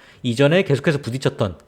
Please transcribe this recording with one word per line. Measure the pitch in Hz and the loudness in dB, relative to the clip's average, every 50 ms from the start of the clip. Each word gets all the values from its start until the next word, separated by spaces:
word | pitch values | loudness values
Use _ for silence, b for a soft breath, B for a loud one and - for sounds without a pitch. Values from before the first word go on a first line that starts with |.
| B B B B | B B B B
이전에 | - 123 113 113 139 143 160 190 | -6 -4 2 2 4 4 4 2
계속해서 | 190 - 139 123 - 175 147 143 | 2 2 0 0 0 0 -2 0
부딪혔던 | - 117 120 135 - 143 - - 117 95 85 - - | -4 -6 -6 -4 -4 -4 -2 -2 -4 -4 -4 -10 -18